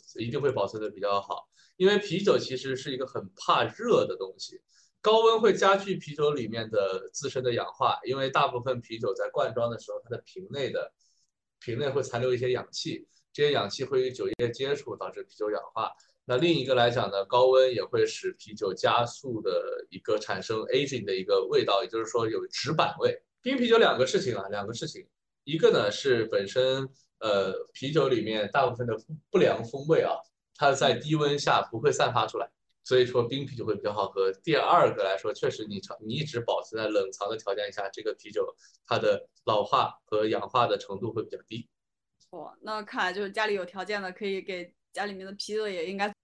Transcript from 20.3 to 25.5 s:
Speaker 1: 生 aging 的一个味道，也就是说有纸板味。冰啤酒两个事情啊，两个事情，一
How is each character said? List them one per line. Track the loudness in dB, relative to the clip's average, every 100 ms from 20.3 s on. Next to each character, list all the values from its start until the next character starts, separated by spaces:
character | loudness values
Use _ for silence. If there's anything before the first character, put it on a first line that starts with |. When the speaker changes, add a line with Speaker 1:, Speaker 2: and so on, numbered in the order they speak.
| -6
Speaker 1:
生 | -4 -4 0
aging | 0 0 -4
的 | -4
一 | -4
个 | 2 2 4
味 | 2
道， | 4 2
也 | 0
就 | -4
是 | -2
说 | -2 0
有 | -2 -6
纸 | -6 -4
板 | 0 0 0
味。 | -2 -2 _ _
冰 | -4 0
啤 | 4
酒 | 6
两 | 6 4
个 | 2
事 | 2
情 | 0 -4
啊， | -4
两 | -6 -6
个 |
事 | -8 -10
情， | -12 -20 _ _ _
一 | -6